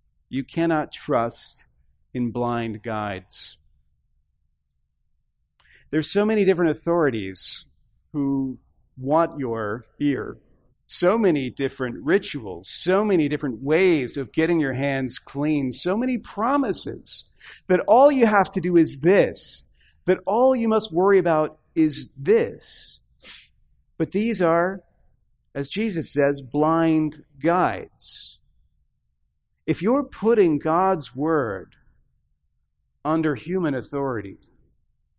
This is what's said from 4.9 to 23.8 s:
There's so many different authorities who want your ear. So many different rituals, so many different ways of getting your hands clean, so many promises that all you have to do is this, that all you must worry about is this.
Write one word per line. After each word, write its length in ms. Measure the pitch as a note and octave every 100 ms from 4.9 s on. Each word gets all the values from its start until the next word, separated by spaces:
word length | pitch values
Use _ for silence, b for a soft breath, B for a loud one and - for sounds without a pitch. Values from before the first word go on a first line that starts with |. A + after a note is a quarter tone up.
| _ _ _ _ _ _ _ b b b
There's 180 | D3+ D3+
so 140 | G3+
many 220 | G#3+ A3 F#3+
different 260 | F3 E3+
authorities 920 | D3 E3+ E3+ D3 A2+ F#2+ F#2+ - - - _ _ _ _
who 440 | D3 C#3 C#3 C3+ B2 _ _ _ -
want 400 | C3 D#3 E3 D3
your 480 | B2 A2+ G#2 A#2 - -
ear. 380 | D3 B2 A2 A2 _ _ _ _ -
So 280 | - F3+ A3+
many 320 | G3+ D3+ B2+
different 560 | - C3+ - B2+ A#2 C#3
rituals, 640 | G3 G3 C#3+ G#2+ F2 F#2+
so 340 | - F3 F#3+
many 240 | G#3+ F#3 D3
different 340 | D3 C#3+ A2
ways 540 | C3+ D#3+ F#3+ D#3+ B2 C#3+
of 160 | C3
getting 300 | - D#3+ E3+
your 120 | C#3
hands 460 | B2+ C#3+ C3+ C3 -
clean, 540 | - C#3 D3+ D3 C3
so 240 | B2 F3 G#3
many 200 | B3+ B3
promises 1080 | - - A#3 C#4+ B3+ F3 - - - - - B B B -
that 140 | F3+
all 280 | - A3+ C#4+
you 160 | C4+ A3
have 240 | G#3 F#3
to 80 | F#3+
do 160 | E3+ F3
is 240 | D3+ C3+
this, 640 | D#3+ G3 A#2 - - - _ _ _ _ -
that 140 | F#3 -
all 300 | A3 C4 C4
you 140 | A3+
must 240 | G#3+ -
worry 260 | D#3+ G3 G3
about 400 | E3+ D#3 D3+ - _ D#3+
is 340 | D#3 C3 - -
this. 840 | C#3 A3 A2 - - - - - _ _ B B B _ _ _